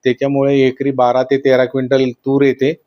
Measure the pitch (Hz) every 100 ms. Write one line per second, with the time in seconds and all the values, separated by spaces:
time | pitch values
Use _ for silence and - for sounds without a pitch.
0 | 131 120 139 139 139 139 131 131 139 131
1 | 123 123 131 135 139 127 127 131 127 135
2 | 131 120 135 139 139 127 135 160